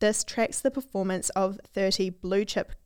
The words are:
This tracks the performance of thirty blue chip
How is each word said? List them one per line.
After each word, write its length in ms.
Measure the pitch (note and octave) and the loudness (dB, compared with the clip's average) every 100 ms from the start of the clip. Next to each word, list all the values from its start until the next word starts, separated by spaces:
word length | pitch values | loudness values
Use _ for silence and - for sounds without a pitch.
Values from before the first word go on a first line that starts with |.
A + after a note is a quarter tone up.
This 240 | G#3+ G#3+ | 2 2
tracks 380 | - - A3+ - | -2 -2 -2 0
the 80 | C4+ | -2
performance 580 | C4+ C4 G3 F#3+ F#3 - | -2 -4 -2 -2 -2 -2
of 300 | - F#3+ G3 - | 0 0 -2 -8
thirty 360 | - F#3+ F#3+ F#3+ | 0 2 2 0
blue 340 | F3+ F3+ F#3+ | -4 0 0
chip 280 | G#3 - - - | 2 -2 -4 -8